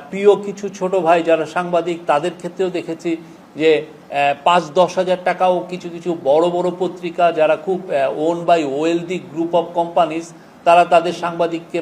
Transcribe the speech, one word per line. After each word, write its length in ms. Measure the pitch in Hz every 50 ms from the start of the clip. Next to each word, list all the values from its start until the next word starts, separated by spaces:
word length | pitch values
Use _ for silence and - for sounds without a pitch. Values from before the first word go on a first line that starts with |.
| - -
প্রিয় 260 | 180 190 196 208 196
কিছু 340 | 190 202 202 190 - - 196
ছোট 260 | 185 - 185 185 185
ভাই 280 | 190 170 160 170 175 160
যারা 220 | 165 165 160 160
সাংবাদিক, 520 | 151 - 180 180 175 175 170 170 175 170 165 - -
তাদের 240 | 151 147 156 180 175 -
ক্ষেত্রেও 320 | - 175 175 - 196 180
দেখেছি 480 | 175 170 - 165 165 165 - 175 165 160 - - - - - - -
যে, 300 | 143 156 160 156 147 151 - - - - -
আহ, 240 | - 143 143 143 139 123 -
পাঁচ 200 | 175 175 180 165 151 143
দশ 200 | 185 180 160 -
হাজার 220 | 190 185 180 180 175 180
টাকাও 420 | 185 175 170 185 185 185 175 180 -
কিছু 200 | 180 180 - 175
কিছু 280 | 170 175 165 180 170 - -
বড় 260 | 135 143 156 170 175
বড় 220 | 175 175 180 180 175 180
পত্রিকা 520 | 185 170 175 - 180 175 170 - 175 170
যারা 240 | 151 156 156 151 156
খুব, 340 | 151 - 190 190 180 185 180
আহ, 300 | 156 143 135 139 - 151
owned 260 | 151 165 170 170 170 165
by 140 | 170 170 151
wealthy 560 | 139 131 143 156 165 170 170 170 170 185 175 139 127 139
group 160 | 160 165 165
of 120 | - 175 165 - -
companies, 500 | 175 170 170 - 190 170 156 156 165 165 - - - - - - - -
তারা 220 | 170 170 175 175
তাদের 280 | 170 175 170 165 180 -
সাংবাদিককে 680 | - 175 175 170 170 170 165 165 160 165 - - 175